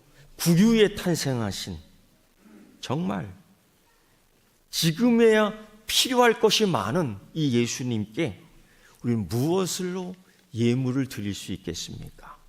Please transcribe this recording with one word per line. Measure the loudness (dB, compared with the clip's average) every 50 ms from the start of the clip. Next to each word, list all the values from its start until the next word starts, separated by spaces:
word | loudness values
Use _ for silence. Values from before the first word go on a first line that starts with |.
| _ _ _ -20 -20 -20 -12
구유에 | -2 2 2 4 6 6 6 6 6 4 4 2
탄생하신 | -2 -2 -2 -2 0 0 -2 -2 -2 -2 -4 -6 -6 -10 -10 -12 -12 -14 -20 _ _ _ _ _ _ _ _ _ _ _ -20 -20 -20 -20 -20 -20 _
정말 | -8 -6 -4 -4 -4 -4 -6 -6 -8 -10 -14 -18 _ _ _ _ _ _ _ _ _ _ _ _ _ _ _ _ _ _ _ _ _ _ _ _ _ _
지금에야 | -6 -2 -2 -2 0 2 2 2 4 6 6 6 6 6 4 2 -2 -6 -14 -20 -20 -16 _ -4
필요할 | -2 0 0 2 2 4 4 4 4 4
것이 | 2 2 4 2 2
많은 | 2 2 0 -2 -2 0 0 -2 -2 -4 -8 -12 -10 -4
이 | -2 0 2 2 2
예수님께 | 2 0 -2 -4 -4 -2 -2 -2 -4 -4 -4 -4 -4 -4 -6 -10 -16 -20 -20 -20 _ _ _ _ _ -20 _ _
우리는 | -4 -2 -2 -2 -2 -2
무엇을로 | -2 -2 0 0 0 0 -2 -2 -4 -6 -6 -6 -6 -6 -8 -10 -12 -16 _ _ _ _ _ _ -4
예물을 | 0 2 2 2 2 0 -2 -2 -2 -4 -4
드릴 | -6 -8 -8 -6 -8
수 | -8 -8 -10 -10
있겠습니까? | -8 -8 -8 -8 -8 -10 -12 -12 -14 -14 -16 -18 -20 -20 -20 -20 -20 _